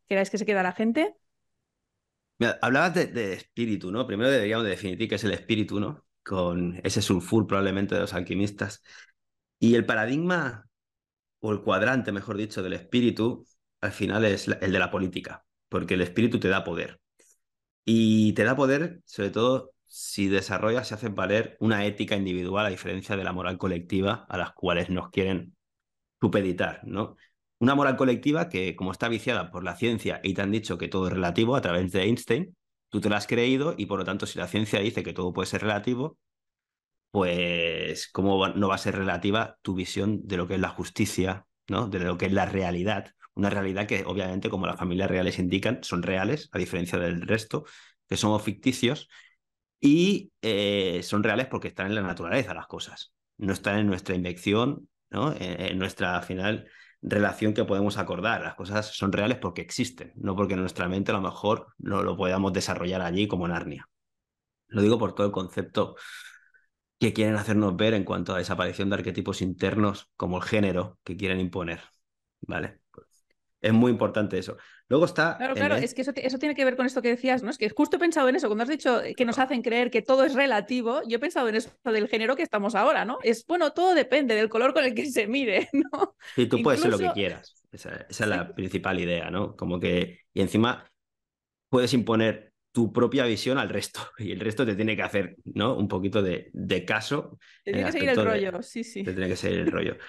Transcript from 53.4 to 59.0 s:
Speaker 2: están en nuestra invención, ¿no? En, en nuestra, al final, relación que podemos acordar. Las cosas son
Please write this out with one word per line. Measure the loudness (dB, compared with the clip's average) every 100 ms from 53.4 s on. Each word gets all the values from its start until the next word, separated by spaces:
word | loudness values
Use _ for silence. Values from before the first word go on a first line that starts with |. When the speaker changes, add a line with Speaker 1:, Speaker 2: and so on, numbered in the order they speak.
| -2
Speaker 2:
están | -2 0 2
en | 2
nuestra | 0 -2
invención, | -4 -4 -4 0 2 2 -2 -12 _ _
¿no? | -4 -4
En, | -4 -6 -6
en | -4 -4
nuestra, | -4 -4 -2 -2
al |
final, | -4 -4 -2 -2 -6 -20 -20 _
relación | -2 2 2 2 0
que | 0
podemos | 0 2 0 0
acordar. | -4 -2 -2 -2
Las | -4 -10
cosas | -6 -4 -4
son | -4